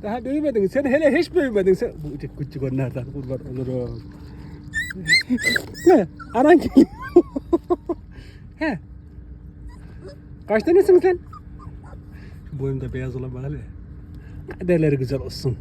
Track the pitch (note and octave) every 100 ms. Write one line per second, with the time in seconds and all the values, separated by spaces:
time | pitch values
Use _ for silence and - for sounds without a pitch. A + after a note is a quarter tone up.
0 | G#3 A#3+ B3 C#4+ D4+ A3+ G3 C4 C#4+ C4+
1 | D#4 C4+ E4+ F4+ C#4 G#3 F#3 F#3 A#3+ -
2 | D3+ C#3 C#3 - C#3+ C#3 C3 C3 C3 B2
3 | B2+ C#3 C3 C3 C3 B2+ B2+ B2+ B2 A#2
4 | - - - - - - - - - -
5 | D#3+ - - B3 - - - - - F4
6 | E3+ - - A3+ C#4+ E4 - - B4 G#5+
7 | B5+ - - - - - - - - E4+
8 | - - - - - - D#4 G#3+ - -
9 | - - - - - - - - - -
10 | F#3+ - - - - G#3+ C4 F4 G4 F4+
11 | F#4 F4+ - - - - - - - -
12 | - - - - - C#3 C3+ C3+ B2+ C3
13 | C3 B2+ C3 B2+ C3+ D3 G#2 - - -
14 | - - - - - - F3+ F3 D#3 C#3
15 | B2+ C3+ - - C#3 A#2+